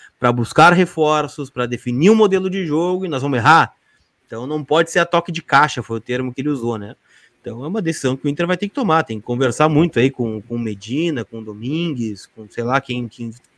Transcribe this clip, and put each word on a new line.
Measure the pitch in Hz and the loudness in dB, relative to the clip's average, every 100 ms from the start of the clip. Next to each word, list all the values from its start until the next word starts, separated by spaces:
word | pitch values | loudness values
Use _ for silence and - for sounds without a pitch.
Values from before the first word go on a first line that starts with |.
| - _ | -20 _
pra | 127 | 0
buscar | 120 113 - 165 | 0 0 6 6
reforços, | 175 175 - 151 151 143 - 139 | 6 2 0 2 2 -2 -8 -10
pra | - 120 | -6 -4
definir | 120 123 123 175 | -4 -4 2 4
um | 220 | 6
modelo | 208 190 190 | 6 2 -2
de | 190 170 | -4 -2
jogo, | 151 175 185 185 | -2 0 -2 -4
e | |
nós | 139 | -4
vamos | 139 127 | -2 2
errar. | 117 160 123 _ _ _ _ _ _ | 6 6 4 _ _ _ _ _ _
Então | 113 131 | -12 -8
não | 156 | -8
pode | 139 156 165 | 0 0 2
ser | 185 | 0
a | 170 | 0
toque | 170 175 | -2 -2
de | 165 | -8
caixa, | - 139 147 - | 0 2 4 0
foi | - 113 | -8 -8
o | |
termo | - 123 127 | -6 -6 -4
que | 123 | -6
ele | 143 | -4
usou, | 143 117 110 | -4 -4 -6
né? | 104 - _ _ _ _ | -8 -16 _ _ _ _
Então | - 113 | -14 -10
é | 143 | -8
uma | 214 | -4
decisão | 165 156 131 131 | -4 -2 -2 -2
que | 147 | -2
o | |
Inter | 147 175 | -2 -2
vai | 180 | -2
ter | 202 | -4
que | |
tomar, | - 214 160 | -2 0 2
tem | 151 110 | 0 -6
que | 113 | -6
conversar | 120 131 - 156 | -2 0 2 4
muito | 147 170 - | 4 2 2
aí | 131 | 0
com, | - 117 110 | 0 -4 -4
com | - 120 | -6 -6
o | |
Medina, | 113 101 101 139 170 139 | -6 -8 -6 -4 -2 -4
com | 110 113 | -8 -12
o | |
Domingues, | 107 104 120 160 170 131 110 101 - | -14 -10 -6 -4 -4 -4 -6 -8 -14
com | - 107 | -20 -14
sei | - | -6
lá | 117 131 | -2 -2
quem, | - 123 120 | -2 -6 -8
quem, | - 117 113 _ | -10 -12 -12 _